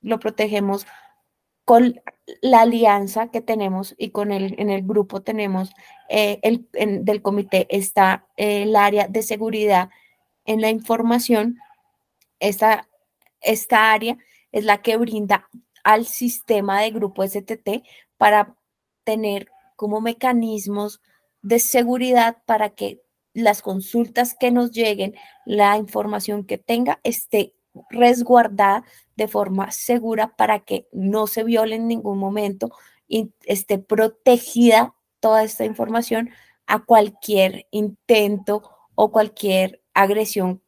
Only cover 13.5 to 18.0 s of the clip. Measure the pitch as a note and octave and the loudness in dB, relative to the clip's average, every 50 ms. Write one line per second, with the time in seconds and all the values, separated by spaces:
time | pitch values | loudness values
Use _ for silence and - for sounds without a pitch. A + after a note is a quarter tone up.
13.5 | A3 A3 - - - A3 G#3+ A3 A3 G#3+ A3 A3+ A#3+ - _ _ _ _ _ _ | -2 -2 0 0 2 4 4 4 2 2 0 -4 -8 -8 _ _ _ _ _ _
14.5 | - G#3 G#3 G#3+ G3+ G3+ _ - A3 A3 A#3 A#3 A3+ G#3+ G#3 G3 G3+ F#3+ - _ | -6 -6 2 2 0 2 _ -2 0 0 0 -2 -4 -6 -2 -2 -2 -2 -2 _
15.5 | _ A#3+ _ _ _ _ _ G#3 G#3+ A3 A#3 A#3 - - B3 A#3+ A#3+ - - - | _ -20 _ _ _ _ _ 2 2 2 2 -4 -8 -6 -4 -6 -6 -6 -4 -2
16.5 | A3+ G#3 G3 G3+ G3 G3 G#3+ A3+ G#3+ A3 G#3 G3 G3 - F#3+ G3 G3 G#3 G3 - | -2 0 0 0 0 0 -2 -2 -2 -4 -6 -6 -4 -4 -6 -4 -4 -8 -8 -10
17.5 | A3+ G#3+ _ - G3+ A#3+ _ _ _ - | -12 -10 _ -8 -8 -8 _ _ _ -20